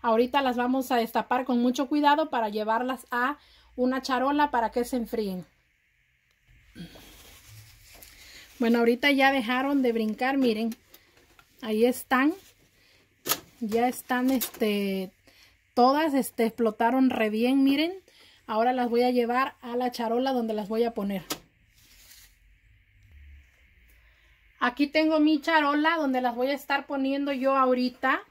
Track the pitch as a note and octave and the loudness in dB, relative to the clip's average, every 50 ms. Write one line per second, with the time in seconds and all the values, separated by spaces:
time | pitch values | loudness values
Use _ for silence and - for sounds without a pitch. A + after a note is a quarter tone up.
0 | - A#3+ A3 A3+ B3 B3+ - C#4+ C4+ B3+ A#3+ A#3+ A#3+ B3 B3+ C4+ C4 - C4 A#3+ | 2 2 2 2 2 2 2 0 0 0 0 0 0 0 0 -2 0 0 0 0
1 | A3+ A3+ - A#3 G#3+ - B3 B3+ C4 - B3 A#3+ A#3+ B3 B3 D4 C#4 C4 D4+ D4 | 0 0 -2 -4 -2 0 -2 -2 0 0 0 2 2 2 0 0 -2 -2 0 2
2 | D4 C#4+ D4 D4+ D#4 D4+ - B3 A3+ G#3+ G#3 G#3+ G#3+ G#3+ A3 A#3 B3 B3+ C4 B3 | 4 4 4 2 0 -2 -2 -2 -2 -2 -4 -4 -2 -2 -2 -2 -2 -4 -6 -8
3 | - _ B3 A#3+ B3 C4 D4 - _ _ _ _ _ _ _ - B3 B3+ C4 C4 | -8 _ -4 -2 -2 -2 -4 -6 _ _ _ _ _ _ _ -2 -2 0 -2 -2
4 | B3+ - C4 B3 B3+ C#4 D4 D4 D4 D4 D4 A#3+ A3+ G#3+ - B3 A#3+ - - B3+ | -4 -2 -2 -2 0 0 0 0 0 0 0 -2 -2 0 -2 -4 -4 -2 -4 -6
5 | A3+ G#3 - A3 G#3+ G3 F#3 F3+ E3+ _ _ _ _ _ _ _ _ _ _ _ | -6 -4 -6 -6 -4 -4 -6 -8 -12 _ _ _ _ _ _ _ _ _ _ _
6 | _ _ _ _ _ _ _ _ _ _ - - _ _ _ - F3 - - - | _ _ _ _ _ _ _ _ _ _ -20 -20 _ _ _ -18 -18 -18 -18 -20
7 | - - - - - - - - - - - - - - - - - - - - | -20 -20 -20 -20 -20 -20 -20 -20 -20 -20 -20 -20 -20 -20 -20 -20 -20 -20 -20 -20
8 | - - - - - - - - - - - - B3 A3+ A#3 A#3+ A#3 A#3 B3 A#3+ | -20 -20 -20 -20 -20 -20 -20 -20 -20 -20 -8 -4 0 0 2 4 4 2 2 2
9 | - C#4+ C#4+ C4+ C4+ C4+ C#4 C4+ A3 A3 B3+ B3+ C4 C#4 C#4+ C#4 B3+ A#3+ A3+ A3+ | 2 2 4 4 4 4 4 2 -2 -2 -2 -2 0 0 0 2 2 2 0 0
10 | A3 G#3+ G#3+ - B3 C4 C4+ C#4 C4 A#3+ A3 G#3+ A3+ A#3 A3+ _ _ _ - - | -2 -2 -4 -2 -2 -2 0 2 2 2 2 0 -4 -6 -6 _ _ _ -20 -20
11 | _ _ _ _ _ _ _ _ _ _ _ _ - A3 G#3+ G#3+ A3+ B3 B3+ - | _ _ _ _ _ _ _ _ _ _ _ _ -8 -4 0 2 2 2 0 -2
12 | - _ C4+ B3 C4+ D4+ F4+ F#4+ - - _ _ _ _ _ _ _ _ _ _ | -4 _ 0 2 2 0 0 -2 -12 -20 _ _ _ _ _ _ _ _ _ _
13 | _ _ _ _ _ - - - - _ _ _ A#3+ G#3+ G#3 A3+ A#3+ B3+ B3 - | _ _ _ _ _ -6 -6 -6 -6 _ _ _ -10 -4 -2 0 0 0 -2 -4
14 | - - B3+ B3 B3+ C4 C4+ B3 - - - - A3+ G#3+ G#3 G3+ G3+ G3 G3 F#3+ | -6 -4 -4 -2 0 0 0 0 -2 -6 -6 -4 -2 -2 0 -2 -2 -2 -4 -4
15 | F#3+ F#3+ _ _ _ _ _ _ - _ _ _ _ _ _ - A#3+ B3+ C4+ D4 | -6 -8 _ _ _ _ _ _ -20 _ _ _ _ _ _ 4 4 4 4 4
16 | D#4+ D#4+ C4+ C#4 A#3+ - _ - A#3 A3+ A3+ - A#3 A3 G#3+ _ A#3 A3+ A#3+ C4 | 0 0 0 0 -2 -2 _ -2 -2 -2 0 0 -2 -2 0 _ 0 2 2 4
17 | C4 B3+ B3 A#3 A3+ G#3+ G#3 G#3+ A#3 B3 C4+ C#4 C4+ C4+ C#4 D4 D#4 E4+ F#4+ F#4+ | 2 2 2 0 -2 0 0 0 0 2 2 4 4 2 2 2 0 -2 -4 -8
18 | _ _ _ - - - _ _ _ - A3+ G#3+ A#3 B3 C4 B3+ B3 A#3+ A3+ A#3+ | _ _ _ -20 -20 -20 _ _ _ -6 -2 0 0 0 0 0 -2 0 0 2
19 | B3 B3 B3 B3 A#3+ A3+ A#3+ B3 C4+ - - _ - A#3+ A#3+ B3 B3+ B3 A#3+ - | 2 2 0 0 -2 -2 0 -2 -2 -2 -6 _ -14 -8 -6 -4 -4 -4 -4 -4
20 | A#3 A3 A3+ A#3+ C4 C4+ C4+ B3 A#3 A3 G#3+ G#3 G#3+ F#3 A3 A3 A#3 A#3 A#3 A#3 | -4 -2 -2 -2 0 0 -2 -2 -2 -4 -4 -6 -6 -4 -2 -2 -2 -2 -2 -4
21 | G3+ G3+ G3 F#3 - - - - - _ _ _ _ _ _ _ _ _ - - | -6 -4 -4 -6 -6 -8 -12 -12 -12 _ _ _ _ _ _ _ _ _ -20 -20
22 | - - - - - - _ _ _ _ _ _ _ _ _ _ _ _ _ _ | -20 -20 -20 -20 -20 -20 _ _ _ _ _ _ _ _ _ _ _ _ _ _
23 | _ - - - - - - - - _ _ _ _ _ _ _ _ _ _ _ | _ -20 -20 -20 -20 -20 -20 -20 -20 _ _ _ _ _ _ _ _ _ _ _
24 | _ _ _ _ _ _ _ _ _ _ _ _ - B3 B3 - C#4+ C#4+ - D#4 | _ _ _ _ _ _ _ _ _ _ _ _ -4 -4 0 0 -2 0 2 2
25 | D#4 D#4 D#4+ D#4 D4+ D#4 D#4 D4 - - E4 D#4 D4 C#4+ D4 D4 D4+ D#4+ E4+ E4 | 2 4 4 4 4 4 4 2 0 2 2 2 2 2 2 2 2 2 2 2
26 | D4+ C4+ C4 B3+ B3+ B3 A3+ A#3 B3 C4+ C#4+ C#4 - - C#4 C4+ C4+ - C#4+ C4+ | 0 0 0 0 0 -2 -2 0 -2 -2 -2 -4 -4 -4 -4 -4 -2 -4 -4 -2
27 | C4+ C4+ C4+ C#4 C#4+ C#4+ C#4+ C4 B3+ C4+ C4+ C4+ C4 B3+ B3+ B3+ B3 B3 B3 - | -2 -2 -2 -2 -2 -4 -4 -2 0 0 2 4 4 2 2 2 0 -2 -4 -2
28 | - C4 C#4+ F4 G#4 _ | -2 -2 -2 -2 -4 _